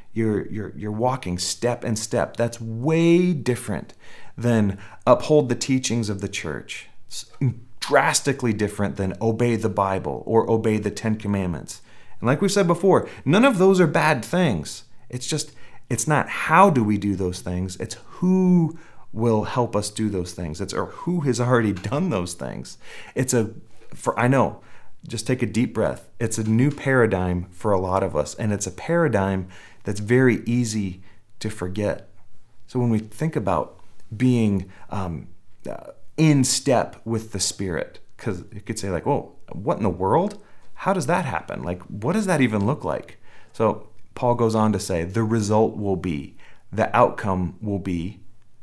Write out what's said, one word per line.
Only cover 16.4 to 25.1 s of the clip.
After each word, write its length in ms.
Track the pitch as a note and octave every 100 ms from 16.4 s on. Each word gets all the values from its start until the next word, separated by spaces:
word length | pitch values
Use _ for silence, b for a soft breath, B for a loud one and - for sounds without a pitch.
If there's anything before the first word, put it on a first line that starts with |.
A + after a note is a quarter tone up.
| - E3 G3+
do 140 | C3
we 140 | G#2+ G#2+
do 180 | G2+ F#2+
those 260 | F#2 F2+
things, 360 | F#2+ F2+ F#2 -
it's 180 | - - -
who 720 | - F3+ F#3 F#3 F3+ D#3+ - B B B
will 320 | G#2+ A#2 A2 -
help 300 | B2+ A2+ G#2+
us 140 | G#2
do 200 | - G#2+
those 240 | G2 E2+
things. 260 | - E2+ D#2+
It's, 140 | F#2+
or 140 | G2+ F2+
who 340 | - E3+ F3+
has 180 | C#3 A#2+
already 320 | B2 B2 A2
done 380 | F#2 G2 C#3+ F#3
those 240 | G#2 F2
things. 440 | - B1+ G1+ - - B B B -
It's 180 | B2+
a, 180 | B2 G#2+ - - - - -
for, 240 | - G#2
I 80 | B2
know, 340 | C3+ F#2+ - b b b b
just 180 | -